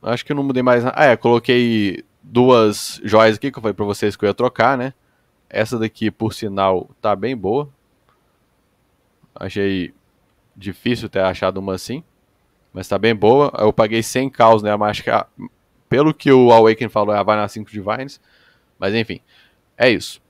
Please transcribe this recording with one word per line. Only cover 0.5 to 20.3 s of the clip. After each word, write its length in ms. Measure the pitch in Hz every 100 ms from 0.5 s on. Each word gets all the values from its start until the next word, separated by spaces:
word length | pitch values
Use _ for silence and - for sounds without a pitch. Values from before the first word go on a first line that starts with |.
| 127
mais 220 | 123 123
nada. 120 | 120 -
Ah, 60 | 143
é, 100 | 117
coloquei 880 | 120 120 - 123 120 113 101 87 - _
duas 760 | _ 113 127 123 110 107 - -
joias 360 | 107 107 113 107
aqui 120 | 139
que 80 | 131
eu 40 |
falei 120 | 110
pra 120 | 98 104
vocês 320 | 101 104 98
que 80 | 101
eu 20 |
ia 60 |
trocar, 440 | 101 123 - 113 135
né? 160 | 127 - _ _ _ _ _
Essa 320 | 104 110 123
daqui, 320 | 110 _ 110
por 220 | - 110
sinal, 560 | - 110 98 98 92 - _
tá 160 | 107 98
bem 220 | 110 127
boa. 320 | 92 120 147 _ _ _ _ _ _ _ _ _ _ _ _ _ _ _ _
Achei 600 | - 95 101 98 95 90 _ _ _ _ _ _ _
difícil 520 | 95 90 - 117 110
ter 140 | 98
achado 360 | 95 101 95 95
uma 180 | 98 92
assim, 280 | - 127 - _ _ _ _ _ _
mas 140 | - 95
tá 100 | 98
bem 180 | 110 110
boa. 380 | 104 131 143 -
Eu 140 | 107
paguei 320 | - 110 113
cem 260 | 110 127 135
caos, 320 | _ 117 110
né? 120 | 104 104
Mas 140 | 104
acho 140 | 104
que 60 | -
a, 160 | 110 - _ - _ _ _ _
pelo 260 | 117 156
que 180 | 156 -
o 200 | 131 123
Awaken 380 | 117 113 110 117
falou, 240 | 110 104
ela 100 | 104
vai 140 | 98 107
na 100 | 104
cinco 240 | - 104
Divines. 480 | 104 98 113 135 - _ _ _ _ _ _
Mas 160 | 98 110
enfim, 260 | 110 87 _ _ _ _ _ _
é 120 | 127
isso. 300 | 107 - - _